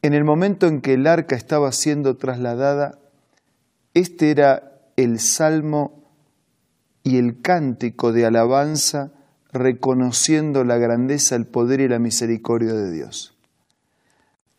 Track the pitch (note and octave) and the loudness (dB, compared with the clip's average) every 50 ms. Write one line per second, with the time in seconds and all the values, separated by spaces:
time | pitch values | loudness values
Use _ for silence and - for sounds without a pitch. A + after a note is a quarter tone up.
0 | - D#3 D3 D3 D3 D3+ D3+ D#3+ F3+ G3+ G3+ F#3+ F#3 F3 D#3 C#3 B2+ C#3 C3 B2+ | 0 2 2 2 2 2 2 2 2 0 0 2 2 0 0 0 0 0 0 2
1 | C3+ D#3 E3+ E3 D#3 - - A#2+ B2 - D#3+ D3+ D3 C3+ B2+ - - D#3 D3+ D3 | 4 2 2 2 2 -2 -4 -6 -4 -2 -2 0 0 0 -2 -2 -2 -2 -2 0
2 | C#3+ C3+ B2+ B2 - C3 B2+ B2 B2 A#2+ A#2+ A#2+ C3+ C#3 C#3+ C#3+ C#3+ C#3 - _ | 0 -2 -2 -2 -4 -8 -6 -4 -6 -6 -4 -2 0 0 0 0 -2 -4 -6 _
3 | _ _ _ _ _ _ _ _ _ _ _ _ _ _ _ _ _ _ _ E3+ | _ _ _ _ _ _ _ _ _ _ _ _ _ _ _ _ _ _ _ 0
4 | F3+ F3+ - - D#3+ D3+ D3+ C#3+ C#3+ C#3 C3+ - - - - _ _ _ _ - | 0 0 -2 0 0 0 4 4 4 4 4 2 -2 -16 -20 _ _ _ _ 0
5 | C3 A#2+ A#2 A2 - - - - D#3+ D#3 D#3 D#3 D3+ D3+ D3+ D3 D3 C#3+ - - | 0 0 0 0 -2 -2 -2 0 0 0 0 0 -2 -2 -2 -2 -4 -4 -8 -18
6 | _ _ _ _ _ _ _ _ _ _ _ _ _ _ _ _ _ _ _ _ | _ _ _ _ _ _ _ _ _ _ _ _ _ _ _ _ _ _ _ _
7 | _ C3+ B2+ B2+ B2 A#2+ A#2 - - - F3+ F3 D3+ C3+ A#2+ - A#2+ A#2 A2 - | _ 0 2 2 2 0 -2 -4 -2 0 0 0 0 -2 -4 -4 -6 -8 -6 -2
8 | - A#2+ A2+ A#2 A#2 A2+ A2+ A#2 A2+ A#2+ C3 C3+ C#3+ D3+ D#3 D3 - - - D3 | -2 0 2 4 2 4 4 4 2 4 2 0 0 0 -2 -2 -4 -4 -4 -4
9 | C#3 C#3 _ _ _ _ _ _ _ _ - C3 B2 C3 B2+ A2+ - C3+ C3 B2+ | -8 -8 _ _ _ _ _ _ _ _ -6 0 0 0 0 0 -2 0 0 0
10 | B2+ B2 A2+ - - - D#3 D#3 D#3 D3+ C#3+ C3+ B2+ A#2+ A#2+ A#2+ A#2+ A#2 A#2 A#2 | 0 -2 -2 -2 0 0 0 0 0 0 -2 0 0 2 2 2 2 0 0 0
11 | B2 C3 C#3+ D3 C#3 - C3 A#2+ A2+ - - B2+ A#2 A#2+ C3 C3 C3+ C3 B2 A#2 | 0 -2 -2 -2 -2 -2 0 -2 -4 -4 -2 -2 0 0 2 0 2 0 0 0
12 | A#2+ A#2 A2 - A#2+ A2+ A#2 A2 A2 - A#2 A#2 A#2 A2 A2+ A2 G2+ F#2+ E2+ D#2+ | -2 -2 -2 -4 -2 -2 -4 -4 -2 -2 -2 0 0 -2 -2 -2 -4 -4 -6 -8
13 | C2+ G#1+ - - - - _ _ _ _ _ _ _ _ _ _ _ _ _ _ | -10 -12 -14 -16 -16 -16 _ _ _ _ _ _ _ _ _ _ _ _ _ _
14 | _ _ _ _ _ _ _ _ _ _ _ | _ _ _ _ _ _ _ _ _ _ _